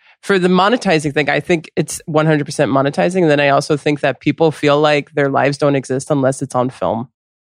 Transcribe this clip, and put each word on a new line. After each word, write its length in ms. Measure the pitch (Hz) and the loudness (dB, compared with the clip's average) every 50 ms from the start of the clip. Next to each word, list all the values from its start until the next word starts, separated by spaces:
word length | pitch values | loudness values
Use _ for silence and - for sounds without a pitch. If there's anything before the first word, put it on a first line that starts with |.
| _ _ _ _ | _ _ _ _
for 180 | - - 196 190 | -4 -2 0 0
the 80 | 175 185 | 2 2
monetizing 680 | 185 185 185 208 233 254 - 196 170 160 147 151 139 | 2 2 2 2 0 0 0 0 0 0 0 -2 -2
thing, 160 | 151 147 135 | -2 -2 0
I 120 | 143 147 | -2 -2
think 280 | 147 - 180 165 160 - - | -2 -2 -2 -2 -2 -6 -6
it's 260 | - 160 156 - - - | -6 -6 -6 -8 -12 -10
one 200 | - 156 156 156 | -4 -2 0 2
hundred 200 | 160 156 147 147 | 2 2 0 0
percent 260 | 139 151 - 151 110 | -4 -2 -2 -2 0
monetizing. 520 | 123 139 135 139 143 - 175 175 180 190 175 | 2 0 0 0 0 0 -2 0 0 0 2
And 60 | 156 | 2
then 120 | 147 143 | 2 2
I 80 | 143 143 | 2 2
also 260 | 139 139 139 - 160 | 2 2 0 0 -2
think 240 | 143 - 156 151 143 | -2 0 -2 -2 0
that 220 | - 143 127 - | -2 -2 -4 -2
people 300 | - 151 139 - 160 160 | -2 -4 0 2 0 0
feel 280 | 147 - - 147 143 147 | 0 0 0 2 2 4
like 320 | 156 151 151 147 143 - | 4 2 2 0 -2 -4
their 160 | - 151 143 139 | -2 -2 -2 0
lives 300 | 135 127 123 139 143 - | 0 0 0 0 0 0
don't 180 | 156 143 135 | 0 0 0
exist 340 | 135 131 - 131 135 135 - | 0 -2 -2 -4 -6 -4 -2
unless 320 | 156 143 131 127 135 - | -2 0 0 0 -2 -2
it's 140 | 143 131 - | -6 -4 -2
on 140 | 127 123 127 | -2 -2 -2
film, 400 | - - - 85 101 113 131 - _ _ _ _ _ _ | -4 -4 -4 -2 -2 -4 -6 -8 _ _ _ _ _ _